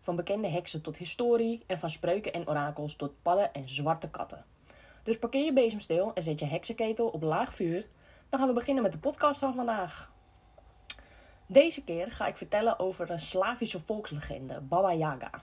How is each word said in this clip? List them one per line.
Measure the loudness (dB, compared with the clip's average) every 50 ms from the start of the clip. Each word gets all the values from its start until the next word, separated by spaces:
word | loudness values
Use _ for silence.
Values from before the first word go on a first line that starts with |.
Van | -4 -4 -4
bekende | -4 0 0 0 0 0 0
heksen | 0 -2 -2 -2 -8 -6 -6
tot | -8 -10
historie | -8 -8 -10 -4 0 2 4 4 4 4 2 0 -4 -4
en | -4 -4 -2
van | -2 -6
spreuken | -6 -2 0 0 0 0 0 -4 -6
en | -6 -2 0
orakels | 0 0 0 -2 -4 -4 -6 -8 -6
tot | -6 -8 -8 -8 -2 2
padden | 4 4 6 4 2 0
en | -4 -10 -6
zwarte | -6 -2 0 0 0 0 -2 -10
katten. | -8 -8 -8 -8 -10 -18 -18 _ -20 _ -20 -20 -20 -20 -20 -20 -20 -12 -2
Dus | -2 -2 0
parkeer | -2 -2 0 2 2
je | 4 6
bezemsteel | 6 4 4 2 -2 -4 0 2 2 2 0 -2
en | -4 -2
zet | -2 -2 -2
je | -2
heksenketel | -2 -2 -4 -4 -4 -4 -2 -2 -2 0 0 0 0
op | 0 -2 0
laag | 0 2 2 0 -2 -2
vuur. | -4 -2 -2 -2 -2 -4 -8 -16 -20 -20 -20 -20 -20 -10 -4
Dan | 0 2
gaan | 2 4
we | 2
beginnen | 2 2 2 2 2 2
met | 0 0
de | 0
podcast | -2 -2 0 4 2 2 2 4
van | -2 -2 0
vandaag. | 0 -2 -2 -2 -2 -4 -6 -8 -14 -18 -18 -20 -20 _ -20 -20 -20 _ -20 -20 -20 -20 -20 -20 -20 -10 -10 -10 -10 -10 -20 -20 -20 -20 -20 -20 -20 -16
Deze | 6 8 8 8 8 4 -4 -8
keer | -6 -4 -4 -4 -6 -4
ga | -4 -4
ik | -4 -4
vertellen | -4 -6 -2 0 2 2 2 2 2
over | -2 -4 -2 -4 -6 -4
een | -4 -6
Slavische | -6 -4 -2 0 0 0 -2 -4 -6 -6 -6 -8
volkslegende, | -6 -4 -6 -6 -4 -8 -8 -8 -8 -8 -8 -10 -8 -10 -10 -10
Baba | -6 0 2 2 4 4 2
Yaga. | 2 0 0 -2 -4 -8 -12 -12 -14